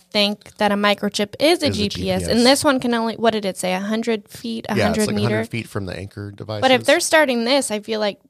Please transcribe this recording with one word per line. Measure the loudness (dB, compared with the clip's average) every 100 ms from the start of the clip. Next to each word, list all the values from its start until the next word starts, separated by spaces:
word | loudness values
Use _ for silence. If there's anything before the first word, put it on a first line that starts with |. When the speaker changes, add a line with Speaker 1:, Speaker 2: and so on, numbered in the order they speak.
| _
Speaker 1:
think | 0 0 -2 -10 -2
that | 0
a | 2
microchip | 2 2 0 -2 -4 0
is | 2 2
a | 0
Speaker 2:
Is | -2
a |
Speaker 1:
G | -2
P | -2 -2
S, | -2
Speaker 2:
G | 0
P |
S. | 2
Speaker 1:
and | 4
this | 4
one | 2 2
can | 0
only, | 0 -2 0
what | 0
did | 0 -2
it | -4
say, | -4
a | -2
hundred | -2 -2 -2 -4 -6
feet, | -12 -10 -8 -4
Speaker 2:
Yeah, | 0
it's |
Speaker 1:
a | 2
hundred | 2 0
Speaker 2:
like | 0
Speaker 1:
meter? | 0
Speaker 2:
a | 0
hundred | -2
feet | -6 -6
from | -6 -6
the | -8
anchor | -10 -12 -12
devices. | -12 -8 -2
Speaker 1:
But | 2
if | 2 4
they're | 2
starting | 4 2 2 0 0
this, | 0 0
I | -4
feel | -4 -4
like | -2 -4